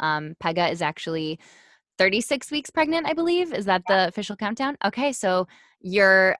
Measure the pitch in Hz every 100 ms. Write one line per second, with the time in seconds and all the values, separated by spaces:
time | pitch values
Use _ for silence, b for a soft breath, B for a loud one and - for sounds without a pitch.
0 | 160 151 151 160 170 165 170 170 156 156
1 | - 160 156 156 b b b b _ -
2 | 190 208 - 277 - 294 - - 311 330
3 | 302 311 330 349 349 226 196 185 - 190
4 | 180 180 202 208 208 226 262 285 196 220
5 | 285 254 196 185 180 b b b 190 196
6 | 196 190 190 -